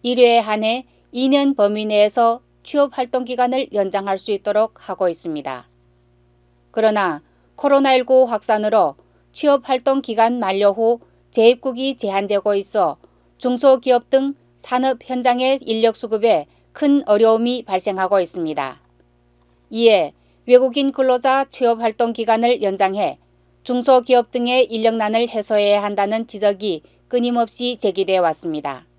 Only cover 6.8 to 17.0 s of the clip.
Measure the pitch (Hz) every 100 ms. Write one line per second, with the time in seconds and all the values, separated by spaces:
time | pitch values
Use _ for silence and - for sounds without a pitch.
6.8 | 220 208 190 147 _ _ _ - 285 277
7.8 | 269 262 254 262 247 220 - 214 214 214
8.8 | 160 - _ _ _ - 302 277 - 254
9.8 | 262 269 277 220 226 247 196 196 202 202
10.8 | 226 233 _ _ _ - 226 247 269 240
11.8 | 269 269 208 196 202 202 208 202 196 214
12.8 | 170 147 _ _ _ _ 254 247 277 254
13.8 | 254 240 _ 269 277 277 _ _ - 254
14.8 | 262 247 - 254 247 247 254 269 - 226
15.8 | 226 214 220 214 226 175 147 _ _ -
16.8 | 294 285